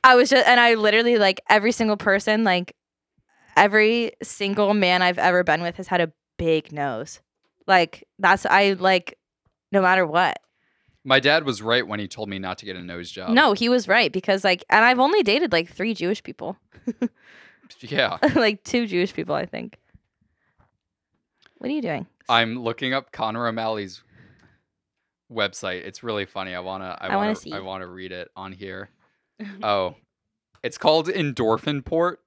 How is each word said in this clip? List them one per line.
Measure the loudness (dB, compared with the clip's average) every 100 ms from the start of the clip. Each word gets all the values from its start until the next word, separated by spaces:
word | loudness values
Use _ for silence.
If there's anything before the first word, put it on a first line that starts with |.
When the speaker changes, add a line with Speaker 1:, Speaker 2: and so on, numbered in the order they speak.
Speaker 1:
I | 8 8
was | 6
just, | 4 6
and | 6
I | 6 4
literally, | 4 4 4 4
like, | 2 0 2
every | 2 4
single | 0 -2 0
person, | 0 0 0 0
like, | 2 0 -4 -14 _ _ _ _ _ _ _ 2
every | 4 4 2 2 -2 -6
single | -10 -6 -4 0 2
man | 2 2 2
I've | 2 2
ever | 2 2 2
been | 0
with | -2 -8
has | -4
had | -2
a | -2 _ _ _
big | 0 0 -2
nose. | -8 -6 -6 -10 -16 _ _ _ _ 2
Like, | 2 2 -4 -20 _
that's, | 2 2 4
I, | 4 4
like, | 2 2 2 -2 -20 _ _ _ _ _
no | 0
matter | 4 2 2
what. | 2 0 -2 _ _ _ _ _ _ 2
Speaker 2:
My | 4
dad | 4 2
was | 0 -6
right | 0 -2 -2
when | -8
he | -10
told | -10 -10
me | -8
not | -8 -10
to | -12
get | -14
a |
nose | -12 -14 -12
job. | -12 0
Speaker 1:
No, | 4 4
he | 2 0
was | 0 2
right | 2 2
because, | -2 -2 -2 0
like, | -2 0
and | 2 4
I've | 4
only | 2 2
dated, | 2 0 0
like, | -2 -2
three | -6 -6 -4
Jewish | -4 -4
people. | -8 -14 -14 -14 _ -14 -12
<laughs> | -6 -8 _ _ -20 -20 _ _ -20
Speaker 2:
Yeah. | -8 -2 0 2 0 2
Speaker 1:
Like, | 2 0
two | -4 -2 -2
Jewish | -2 -2
people, | -4 -4 -4
I | -6
think. | -10 -14 _ _ _ _ _ _ _ _ _ _ _ _ _ _ _ _ _ _ _
What | -8
are |
you | -6
doing? | -4 -6 -10 _ 0
Speaker 2:
I'm | 0 2 -2
looking | -6 -4 -4
up | -4 -8
Connor | -6 -6 -4 -4
O'Malley's | -4 -6 -6 -8 -14 _ _ -20 _ _ _ _ _ _ _ _ _ _
website. | -4 -4 -4 -8 -8
It's | -10 -14
really | -8 -6 -6
funny. | -10 -10 -10
I |
wanna, | -10 -10 -10 -10
I | -6
Speaker 1:
I | -4
wanna | -4
Speaker 2:
wanna, | -6
Speaker 1:
see. | -10
Speaker 2:
I | -12
wanna | -10 -12 -12
read | -14 -14
it | -14 -14 -16
on | -16
here. | -14 -14 -14 -18 _ _ _ _ _
Speaker 1:
<laughs> | -18 -8
Speaker 2:
Oh, | -2 -2 -2 -8 _ _ _ _ _ _
it's | -10 -2
called | 2 2 0
Endorphin | -4 -4 -2 0 0 -2 -6
Port. | -4 -2 -2 -4